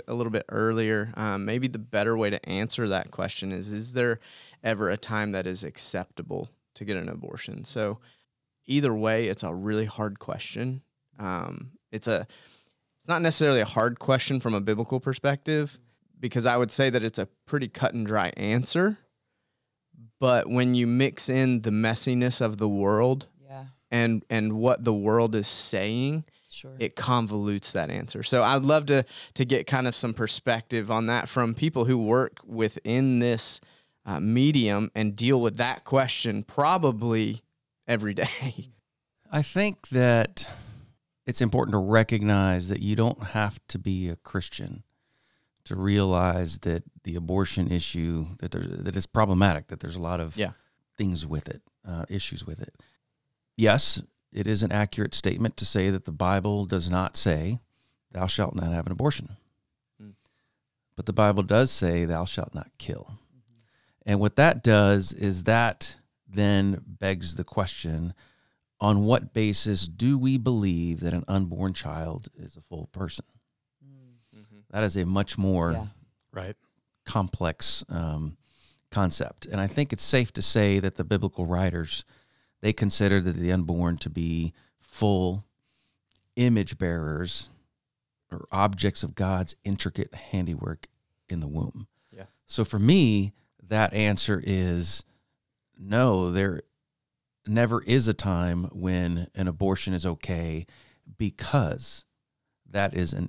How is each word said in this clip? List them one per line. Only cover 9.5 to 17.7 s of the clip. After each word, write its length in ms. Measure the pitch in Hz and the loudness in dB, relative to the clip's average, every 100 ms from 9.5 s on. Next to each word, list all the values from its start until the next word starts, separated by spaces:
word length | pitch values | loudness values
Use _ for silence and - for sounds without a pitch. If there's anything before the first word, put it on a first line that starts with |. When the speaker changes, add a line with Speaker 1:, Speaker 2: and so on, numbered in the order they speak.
Speaker 1:
really 320 | 87 104 107 110 | -6 -2 -2 -2
hard 320 | - 107 101 | -4 -6 -6
question. 640 | - - - 107 123 131 - _ _ - | -10 -10 -10 -8 -6 -8 -12 _ _ -12
Um, 540 | 98 90 87 - 127 - _ | -8 -6 -8 -12 -16 -20 _
it's 160 | 110 - | -8 -2
a, 200 | 101 - - - _ _ _ _ _ | -2 -2 -14 -20 _ _ _ _ _
it's 100 | - | -4
not 140 | 170 | 0
necessarily 380 | 165 156 151 127 | 2 2 4 4
a 60 | 104 | 2
hard 320 | - 117 120 | 2 0 0
question 420 | - 131 - 135 | 0 0 2 -2
from 120 | 117 | 0
a 60 | 104 | 0
biblical 400 | 101 107 113 131 | 0 -2 -2 -4
perspective, 760 | 135 127 139 139 - 151 143 - _ _ _ _ | -4 -2 -2 -2 -2 -2 -2 -8 _ _ _ _
because 240 | 123 123 120 | -4 0 2
I 100 | 120 | 2
would 120 | 117 | 2
say 200 | - 135 | 2 2
that 120 | 120 | 2
it's 160 | 113 - | -2 -4
a 80 | - _ _ | -8 _ _
pretty 200 | 147 | -4
cut 260 | 123 | -4